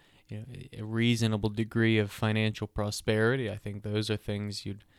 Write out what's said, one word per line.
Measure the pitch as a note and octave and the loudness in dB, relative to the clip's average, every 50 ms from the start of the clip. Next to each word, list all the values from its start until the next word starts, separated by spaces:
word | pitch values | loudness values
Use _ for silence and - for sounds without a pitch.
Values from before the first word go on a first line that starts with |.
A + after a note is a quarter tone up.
| _ _ _ _ _ - | _ _ _ _ _ -14
you | G#2+ G#2+ | -12 -12
know, | A2+ C3 A#2+ | -12 -12 -14
a, | - - - - A2 | -16 -16 -14 -12 -10
a | G#2+ | -8
reasonable | G#2+ A2+ A2+ A#2 A#2+ A#2+ A2+ A#2+ A2 A2 G#2 G2+ A2 | -2 2 4 6 6 6 4 4 2 2 2 0 0
degree | G#2 A2 A2+ A2+ - A#2 A2+ A2+ A2 G#2+ | 0 -2 -4 -2 2 2 4 6 6 4
of | G#2 G2 | 4 2
financial | - - - A2 G#2+ A2 A2 G#2+ G#2+ - G#2+ - | 0 -2 0 2 2 2 2 0 0 -2 -6 -6
prosperity. | - - G#2 G#2 - - - A#2 A2 G#2+ A2 A#2 B2+ C3+ B2 G#2 | -4 -4 -4 -2 -4 -4 -2 0 2 4 4 2 2 0 -2 -4
I | G2+ G#2 | -6 -8
think | - G#2 G2+ G2+ - | -8 -10 -10 -8 -6
those | G#2+ G#2 G#2+ G#2+ G#2+ | -4 -2 -2 0 0
are | G#2+ | -2
things | G#2 - - G#2 G2+ G#2 G#2 G2+ - - | -4 -4 -4 -6 -4 -4 -6 -8 -8 -8
you'd, | G2+ G2 G2+ - _ _ | -8 -10 -10 -12 _ _